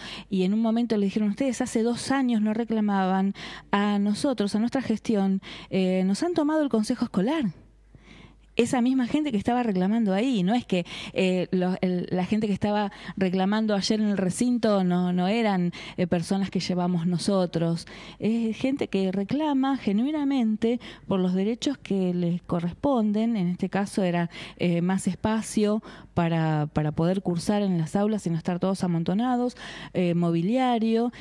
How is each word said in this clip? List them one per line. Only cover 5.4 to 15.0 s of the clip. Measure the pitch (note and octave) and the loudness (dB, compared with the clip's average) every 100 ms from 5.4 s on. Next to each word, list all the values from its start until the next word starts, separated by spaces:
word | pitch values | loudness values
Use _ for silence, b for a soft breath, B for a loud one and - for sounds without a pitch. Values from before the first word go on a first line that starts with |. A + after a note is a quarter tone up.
| B B B | B B B
eh, | F#3+ F#3 F#3 F#3 | 0 2 2 2
nos | G3+ | 2
han | E4+ | 0
tomado | F4 D4 D#4 | 0 2 2
el | C#4+ | 2
consejo | A3 G#3+ B3+ | 0 0 -2
escolar". | A#3+ - G3+ E4 A3+ - - - _ B B B B B - - | 0 0 0 0 -2 -4 -16 -20 _ B B B B B -8 0
Esa | A#3+ C4 | 2 2
misma | A#3+ C4 A#3+ | 2 2 2
gente | D4 D4 | 0 0
que | G#3+ | 0
estaba | G3+ A#3+ | 0 0
reclamando | A#3 F#3 F#3 A3 G#3+ | 0 2 2 2 2
ahí, | F#3+ B3+ A#3+ | 2 2 2
no | F3+ | 2
es | B3 - | 0 0
que, | F#3 E3+ B B | -2 -2 B B
eh, | - F#3 F#3 E3+ | 0 0 2 0
lo, | F#3 F3+ F#3+ | 0 0 0
el, | F#3 F3+ - | 0 -2 -2
la | F3+ | -2
gente | F3+ G#3+ G#3+ | 0 0 0
que | |
estaba | G3 G#3 G#3 G3+ B B - | 0 0 0 -2 B B -2
reclamando | F#3+ F#3 F#3+ G#3+ A3 G3+ | 0 2 2 2 2 0
ayer | F#3+ A3 | 2 2
en | G#3+ | 2
el | G3 | 2
recinto | F#3 - B3 A#3+ A3 G3+ | 0 0 0 2 2 2
no, | F3+ F3 | 4 2